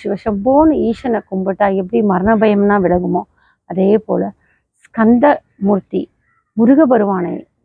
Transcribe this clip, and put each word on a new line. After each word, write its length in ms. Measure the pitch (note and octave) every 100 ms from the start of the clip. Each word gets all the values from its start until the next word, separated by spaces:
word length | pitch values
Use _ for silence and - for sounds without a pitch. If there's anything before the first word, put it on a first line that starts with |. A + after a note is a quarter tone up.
சிவசம்போன்னு 680 | - G3+ - G3+ G#3 C#4 D#4+
ஈசனை 480 | C#4+ G#3+ A3+ B3+ A3 -
கும்பிட்டா 440 | F#3+ F#3+ F#3 G3+
எப்படி 280 | G3 F#3 A#3
மரண 340 | G#3 F#3+ G3 A3
பயம்னா 420 | G#3+ G3+ G3+ G3+
விலகுமோ, 420 | F3 F3+ F3+ F3 - _ _ _
அதே 340 | - F#3 F#3+ G#3+
போல 340 | G#3+ F#3 G3 - _ _ _
ஸ்கந்த 680 | _ _ - A3 A#3+ D4 - _ -
மூர்த்தி 540 | G3 G3+ - F#3+ - _ _ _ _ -
முருகபெருமானை 880 | A#3 C#4 D4 B3 G3+ F#3+ E3+ - - _